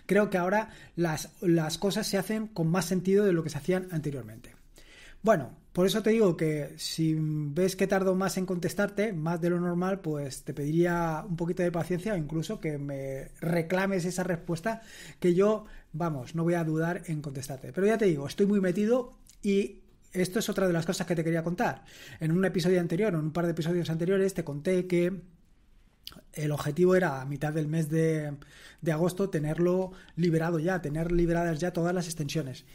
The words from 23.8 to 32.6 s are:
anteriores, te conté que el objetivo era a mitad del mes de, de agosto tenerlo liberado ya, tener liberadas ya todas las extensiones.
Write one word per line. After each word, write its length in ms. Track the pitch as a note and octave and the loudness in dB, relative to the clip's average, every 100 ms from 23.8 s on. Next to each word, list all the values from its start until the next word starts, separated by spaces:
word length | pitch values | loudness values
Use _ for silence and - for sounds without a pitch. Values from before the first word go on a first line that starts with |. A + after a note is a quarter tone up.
| E3 | 0
anteriores, 440 | E3 E3+ G3 G3 | -2 0 2 2
te 100 | F#3+ | -2
conté 420 | D3 C#3+ F#3 F#3 F3+ | -6 -4 0 0 2
que 360 | F3 F3 F#3 - - _ _ _ - _ _ - - - | 2 2 -2 -12 -20 _ _ _ -20 _ _ -20 -20 -14
el 200 | - D3+ | -6 -2
objetivo 440 | C#3+ D3+ D3 F3+ F#3 | -2 -2 4 6 6
era 260 | F3 C3+ | 2 -2
a 40 | C3+ | -6
mitad 280 | C#3+ D3+ | -4 -2
del 140 | D#3+ D3+ | -2 -2
mes 220 | D#3+ D3+ | -2 0
de, 460 | D#3+ D#3+ D#3 D3 C#3+ - - - - | 2 2 0 -4 -8 -14 -20 -20 -6
de 100 | D#3 | -2
agosto 380 | D#3 F3 F3+ G3 | 0 0 0 -2
tenerlo 600 | E3 D3+ E3 F3 F#3 F#3 - - D#3+ | -2 -2 2 2 2 -2 -8 -12 -2
liberado 440 | F3 D#3+ E3 E3 | 2 2 2 0
ya, 220 | E3+ F#3 | 0 -2
tener 300 | C#3+ D#3 E3+ | -2 -4 0
liberadas 480 | E3+ E3+ E3+ E3+ D3+ | 2 4 2 0 -2
ya 120 | F3 | -2
todas 220 | E3+ E3+ | 0 0
las 120 | F3+ E3+ | 0 -4
extensiones. 600 | - C#3+ D#3+ C3 B2 | -6 -4 -4 -6 -8